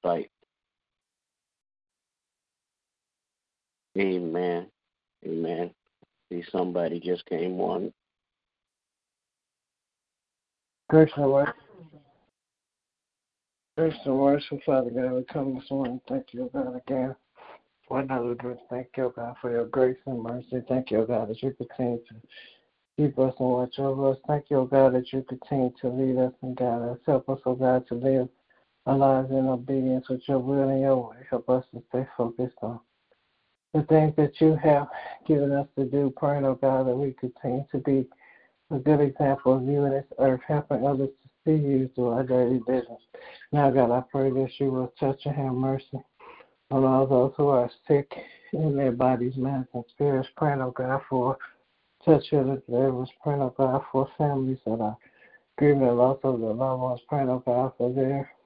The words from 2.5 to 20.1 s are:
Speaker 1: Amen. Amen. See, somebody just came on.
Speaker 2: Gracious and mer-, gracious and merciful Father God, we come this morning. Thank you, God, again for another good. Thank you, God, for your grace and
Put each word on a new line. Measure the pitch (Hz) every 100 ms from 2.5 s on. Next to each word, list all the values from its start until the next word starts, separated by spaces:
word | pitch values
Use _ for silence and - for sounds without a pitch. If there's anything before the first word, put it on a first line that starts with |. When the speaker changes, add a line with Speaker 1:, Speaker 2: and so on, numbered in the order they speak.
| _ _ _ _ _ _ _ _ _ _ _ _ _ _ 95
Speaker 1:
Amen. | 98 90 85 82 90 87 90 _ _ _ _ _ -
Amen. | 82 82 85 87 _ _ _ _ _ _
See, | 87 87
somebody | 92 90 87 82 85
just | 85 87 -
came | - 92 90
on. | 92 180 196 _ _ _ _ _ _ _ _ _ _ _ _ _ _ _ _ _ _ _ _ _ _ _ _ _ _ _ _ _ _
Speaker 2:
Gracious | 156 156 -
and | 139
mer-, | 139 143 - _ - - - _ _ _ _ _ _ _ _ _ _ _ _ _ _ _ _ _ -
gracious | 160 156
and | 139 135
merciful | 139 143 - 139 -
Father | 135 120
God, | 120 127
we | 127
come | 127 160 135
this | 131 -
morning. | 139 127 127 -
Thank | 262 262
you, | - 127
God, | - 185 127
again | - 135 131 135 _ _ - - _ _ _
for | 131
another | 135 127 120
good. | 120 123 120 -
Thank | 123 127 -
you, | 127
God, | 120 117 123
for | 123
your | 117 113
grace | 135 127 127
and | -